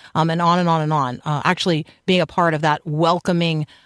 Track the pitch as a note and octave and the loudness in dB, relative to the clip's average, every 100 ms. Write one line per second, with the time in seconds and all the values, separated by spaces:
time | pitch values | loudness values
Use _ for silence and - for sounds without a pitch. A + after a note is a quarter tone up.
0 | - - D#3+ E3 E3+ F3 F3 D#3+ D3+ D3+ | -8 -2 0 0 2 2 2 0 0 0
1 | B2+ B2 D#3 D3 E3+ F3+ F#3 D#3 - _ | -2 -4 -6 -2 -2 -2 0 -2 -4 _
2 | - F3+ D#3 - E3+ D#3 D#3 D3+ E3 D3+ | 0 0 0 0 0 2 0 -2 -4 0
3 | E3 F3 - E3+ E3+ D#3 D3 - | 2 0 0 0 0 -2 -6 -12